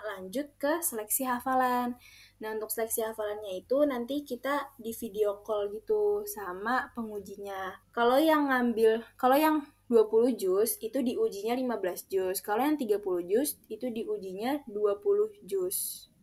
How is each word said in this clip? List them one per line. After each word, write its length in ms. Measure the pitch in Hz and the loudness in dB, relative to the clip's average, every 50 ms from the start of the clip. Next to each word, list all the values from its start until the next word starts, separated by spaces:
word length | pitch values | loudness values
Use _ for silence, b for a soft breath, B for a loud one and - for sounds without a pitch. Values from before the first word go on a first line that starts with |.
| 202 214 196 | -8 -10 -10
lanjut 400 | 190 185 190 196 262 294 285 _ | -10 -10 -8 -6 -6 -6 -6 _
ke 240 | - - 285 320 339 | -4 -2 0 0 0
seleksi 460 | 339 - 240 220 214 - - - 262 | -2 -4 -4 -6 -6 -4 -2 -2 -2
hafalan. 720 | 254 247 247 - 262 262 254 254 247 247 247 247 247 247 B B B B B B B B B | -2 -2 -2 -2 0 2 2 4 2 2 2 0 -2 -4 B B B B B B B B B
Nah, 160 | 214 220 220 | -8 -6 -6
untuk 160 | 220 214 208 | -6 -6 -6
seleksi 320 | - - 226 220 - - 220 | -4 -4 -4 -2 -2 -2 -2
hafalannya 560 | 220 220 - 214 208 208 208 214 202 185 185 | -2 -4 -4 -4 -4 -6 -6 -8 -8 -8 -8
itu 240 | - - 247 277 294 | -4 0 2 4 4
nanti 400 | 294 262 240 240 233 277 294 294 | 4 2 0 -4 -4 -4 -6 -4
kita 480 | - 247 240 - 269 285 285 269 - - - | -6 -8 -6 -4 -2 -2 -2 -2 -6 -12 -12
di 160 | 214 226 226 | -10 -10 -8
video 480 | - 233 220 190 214 214 202 202 202 - | -8 -8 -6 -2 0 0 0 0 -4 -4
call 280 | - 214 208 202 202 202 | -4 -2 -2 -2 -4 -6
gitu 480 | 220 - - 427 427 415 208 208 415 427 415 | -6 -4 0 0 2 2 2 2 0 -2 -6
sama 640 | - 440 196 185 180 185 202 226 254 254 - - - | -8 -8 -8 -8 -8 -6 -4 -2 -2 -2 -2 -4 -6
pengujinya. 880 | 240 226 214 208 202 190 180 196 196 202 202 196 190 190 185 185 - _ _ | -8 -8 -8 -8 -10 -10 -12 -12 -12 -12 -10 -8 -8 -8 -10 -10 -12 _ _
Kalau 320 | - 240 233 240 254 277 320 | -2 2 4 4 6 6 6
yang 260 | 320 311 302 285 277 | 6 6 4 4 2
ngambil, 540 | 262 254 247 240 226 214 226 220 220 226 226 - _ - | 2 2 2 2 2 4 4 4 4 2 -2 -8 _ 0
kalau 160 | - 247 254 | 4 6 6
yang 320 | 285 311 311 311 311 285 - _ _ _ - | 6 6 4 4 2 -2 -4 _ _ _ 4
dua 160 | 240 220 214 | 6 6 6
puluh 240 | 214 220 220 233 262 233 | 6 6 4 4 4 2
juz, 440 | 208 196 185 185 196 220 208 - - | 2 0 2 2 2 2 2 0 -4
itu 240 | - 214 - 269 254 | -6 -4 -2 0 0
diujinya 560 | 254 220 196 226 220 190 196 202 226 240 262 | 0 0 0 0 0 -2 -2 -4 -2 -2 -2
lima 200 | 254 247 233 202 | -2 -2 -2 -2
belas 280 | 190 180 180 - - | -2 -4 -4 -6 -6
juz. 320 | - 190 190 190 185 190 190 | -4 -2 0 0 0 -2 -4
Kalau 240 | - - 208 226 262 | -2 -2 0 2 2
yang 160 | 302 302 285 | 2 2 0
tiga 240 | 254 208 208 202 202 | 2 0 0 0 0
puluh 240 | 196 180 175 170 | -2 -2 -2 0
juz, 320 | 175 196 240 294 294 - - _ | 0 2 2 2 0 -4 -8 _
itu 240 | - 220 208 254 254 | -12 -10 -6 -6 -6
diujinya 720 | 220 233 214 - 214 202 185 190 185 196 220 254 294 294 - - | -4 -4 -4 -4 -6 -6 -6 -8 -8 -6 -4 -2 -2 -4 -4 -6
dua 320 | 202 208 208 208 202 208 - | -4 0 2 2 2 2 2
puluh 320 | 202 196 208 214 214 - - - | 2 4 4 2 0 -2 -10 -10
juz. 640 | 180 196 381 359 370 - - - - - - - - _ _ | -6 -4 -2 -2 -2 -4 -4 -6 -6 -8 -12 -16 -20 _ _